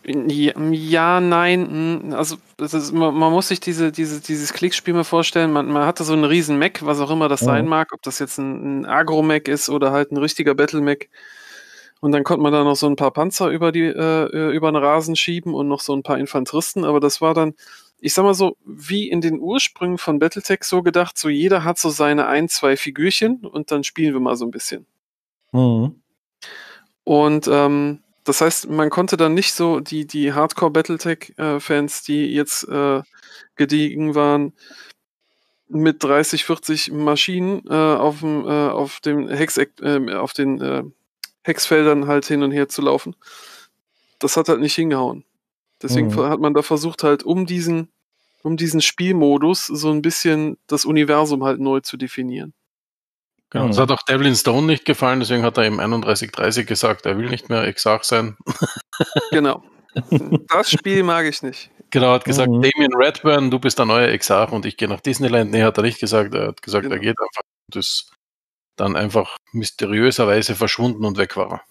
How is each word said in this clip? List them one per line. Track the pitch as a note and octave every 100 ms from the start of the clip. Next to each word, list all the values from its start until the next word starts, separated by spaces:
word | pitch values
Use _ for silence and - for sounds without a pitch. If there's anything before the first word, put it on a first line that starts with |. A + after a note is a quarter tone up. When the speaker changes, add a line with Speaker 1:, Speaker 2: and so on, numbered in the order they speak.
Speaker 1:
Ja, | - C#3+ B2 D3 D3 D3+ D#3
ja, | D#3+ D#3 E3 E3 F3+
nein, | F3 E3+ F3 F3+ F3+ D#3 E3 E3 -
mm, |
also | C3 D3+ - _ -
das | C#3+
ist, | D#3 D3
man, | D#3+ D#3+
man | D3 D#3+
muss | E3+ F#3+
sich | F3+
diese, | - E3 E3
diese, | D#3 D#3+ D3+
dieses | - D3+ D3
Klickspiel | - F3 - -
mal | E3+
vorstellen, | D#3+ E3+ D#3+ E3+ E3
man, | D3 C3+
man | D3 D3
hatte | E3+
so | D#3
einen | D#3
riesen | D3 E3+ D3+ C#3+
Mech, | E3+ -
was | D3 C#3+
auch | C#3+
immer | D#3+ D3+
das | C#3+
Speaker 2:
Mhm. | A#2+
Speaker 1:
sein | C#3+ D#3
mag, | D#3+ D#3+
ob | D3+
das | - -
jetzt | C#3 -
ein, | C3+ C3+ C#3 C#3
ein |
Agro-Mech | G#2 D3 D#3+ D#3 D#3 D3+ D3
ist | C#3+ -
oder | C#3+ C3+
halt | C#3+ C#3+
ein | C#3
richtiger | D3+ - D3
Battle-Mech. | C#3 D3 D#3 C#3+ C#3+ - - - - - - - - - _
Und | D3
dann | C#3+
konnte | C#3 F3
man | D3
da | D3
noch | C#3+ C#3
so | D3
ein | C#3
paar | C#3
Panzer | - E3+ - F3
über | D#3 E3+
die, | E3
äh, | E3 - D#3+ D#3+ D#3
äh, | D3+ D#3
über | D#3 D#3
den | D3+
Rasen | C#3+ D#3 D#3+ D#3+
schieben | - F3 E3+
und | C#3+ C#3+
noch | C#3+
so | - C#3
ein |
paar | C3 C3
Infanteristen, | C#3 C#3+ B2+ D3+ - G3
aber | D#3 D3
das | C#3+ -
war | D#3+
dann, | D#3+ D#3 - - - _ _
ich | D#3
sag | -
mal | G3+
so, | F#3 F#3 -
wie | C#3+ D3+ D3 G3+ G#3+
in | F3
den | E3 D#3
Ursprüngen | E3 B3+ - - F3+ F3+
von | - D3
Battletech | E3 G#3 - F#3+
so | - F#3
gedacht, | F3 F3 F3 -
so | D#3
jeder | C#3+ F3+ F#3+
hat | D#3+ F3
so | D#3+
seine | D3 D3 D3 A#2+
ein, | C#3 E3+
zwei | - C#3 C3+
Figürchen | - C3+ F3 - A3 B3+
und | G3 D3+ D3+
dann | D3
spielen | C#3 - D#3
wir | C3
mal | B2+ B2
so |
ein | A#2+
bisschen. | A2+ - - - _ _ _ _ _ _
Speaker 2:
Mhm. | B2+ B2+ A2+ C3 - _ _ _ _ - - - - _ _
Speaker 1:
Und, | - D3 D3+ D3+ C3
ähm, | C#3+ C#3+ C#3+ C#3+ D3 _ _
das | - C#3
heißt, | D#3+ - -
man | D#3 D3+
konnte | F3+ F#3 E3
dann | D#3+
nicht | E3+ G3
so | - E3+ D3+
die, | D3 D#3
die | D3 D3+ C#3+
Hardcore-Battletech, | C#3+ D#3 - E3 D#3 D#3+ E3 E3+ D#3+ - -
äh, | D#3 D3
Fans, | - D3 D3 -
die | - D3 C#3+
jetzt, | C#3+ C#3+ -
äh, | - C#3+ C#3+ C3+ C#3+ _ - - -
gediegen | - C#3+ D3+ D3+ D3 D#3
waren, | D3 D3 D3 C#3+ _ - - - _ _ _ _ _ _ _ _
mit | D#3 D#3+ D3+
dreißig, | C#3+ C#3+ D#3 D#3
vierzig | - E3 - D#3 -
Maschinen, | D3 D3 D3 - F3+ F#3 G3+ -
äh, |
auf | D#3 D#3 C3+ D3 D3
dem, | D#3 D3+ -
äh, | D3 C#3+
auf | - C#3 -
dem | D#3 D3 C3+
Hex-, | C#3+ D#3 -
äh, | - _ C#3+ C#3+ A#2+ F#2
auf | C3
den, | - C#3 C3
äh, | C3+ C3+ C#3+ _ _ _ - _
Hexfeldern | - D#3+ - D#3 D3+ D3 C#3+
halt | C#3+ -
hin | D3
und | C#3
her | C#3+ C#3
zu | -
laufen. | C#3 C#3 - F3 - - - - _ _ _ _ _ _
Das | C#3+ E3
hat | D#3+
halt | C3+
nicht | C#3+
hingehauen. | - E3 C#3 B2+ B2 _ _ _ _ _ _
Deswegen | C#3 B2 A2
Speaker 2:
Mhm. |
Speaker 1:
ver-, | G#2+ C#3
hat | D3+
man | D3
da | D3
versucht, | D3 D#3 D#3+ -
halt | D3+ D3
um | - F3 F3+
diesen, | F3+ E3 E3 E3 _ _ _ _ _
um | D#3 D#3+
diesen | E3 D#3+
Spielmodus | - - F3+ F#3 C#3+ C#3+ D#3 F#3 -
so | D3+ D#3
ein | D3+
bisschen | D#3 - E3+ D#3 D#3 - -
das | D3
Universum | - D#3 D3 D3+ D#3 C#3
halt | C3+ C3
neu | C3+ C3+
zu | - D3+
definieren. | C3 - B2+ A#2+ D3+ _ _ _ _ _ _ _ _ _ _
Speaker 3:
Genau, | C3 B2
das | G#2
Speaker 2:
Mhm. |
Speaker 3:
hat | C3
auch | C3
Devlin | - C3 C#3
Stone | A#2+ - A#2+ D#3
nicht | D3 -
gefallen, | C#3 C3 C3
deswegen | A2+ B2
hat | A#2+ A#2
er | A2
im | G#2+
einunddreißig | A2 A#2 G#2+ G2+ G#2+
dreißig | - A#2 A2+ G#2
gesagt, | A2 A#2 G#2 -
er | G2
will | A#2+
nicht | B2 -
mehr | A2+
Exarch | G#2 - A2 G#2+
sein. | - A#2 A2+ G#2 -
<laughs> | - - - - - - - A4+
Speaker 1:
Genau. | D#3 C#3+ - - _ _ C#3 - D3+ D3 D3 -
Das | E3+ G#3
Spiel | - G3 G3
mag | F3+ E3 D#3
ich | C#3+
nicht. | C3+ C3 - _ -
Speaker 3:
Genau, | C3+ B2+
hat | B2
gesagt, | - C3+ B2+
Speaker 2:
Mhm. | A#2+
Speaker 3:
"Damien | C3 D3 C#3+
Redburn, | B2 C#3 D3+ D3+ D3 C3
du | B2
bist | C3 -
der | A2+
neue | A2+ A#2+
Exarch | - - G2 A2
und | A2+ G2+
ich | -
gehe | G#2+
nach | G2+
Disneyland." | C#3 B2+ C3 A#2 G#2+
Nee, | A2+
hat | A2 G#2
er |
nicht | A2+ A#2+
gesagt, | G#2+ A2 G2+
er | G2+ G#2
hat | -
gesagt, | - G2+ C#3
er |
Speaker 1:
Genau. | -
Speaker 3:
geht | G#2+ A2
einfach | G#2 - - _ _
und | G2+
ist | G2 - - _ _ _ _ _ _ -
dann | G2
einfach | D#2+ G#2 G#2+ F#2 - _
mysteriöserweise | A#2 G#2+ - G2+ G#2+ B2 - A2 G#2 G#2+
verschwunden | G2+ A2 - A#2+ G#2+ G#2+
und | G2
weg | F#2+ -
war | G2
er. | F#2 _